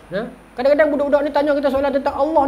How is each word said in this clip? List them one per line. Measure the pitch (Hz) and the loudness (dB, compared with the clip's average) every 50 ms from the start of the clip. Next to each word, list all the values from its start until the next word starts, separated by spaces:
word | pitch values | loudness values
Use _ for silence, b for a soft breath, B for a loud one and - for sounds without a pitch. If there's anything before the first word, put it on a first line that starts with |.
| - - 160 | -18 -10 -8
Ha? | 196 240 254 - - - - - - | -8 -8 -8 -12 -18 -20 -20 -10 -2
Kadang-kadang | 247 269 294 285 - 294 294 | 0 0 2 4 2 2 2
budak-budak | 262 285 285 277 285 285 | 0 0 2 2 2 2
ni | 302 277 | 2 0
tanya | 285 285 302 277 | 0 0 0 0
kita | 285 277 277 | 0 0 0
soalan | 254 269 277 285 262 | 0 0 -2 0 -2
tentang | 277 269 285 277 - | -2 -2 -2 -2 -2
Allah | 277 311 320 302 277 | -2 0 2 2 2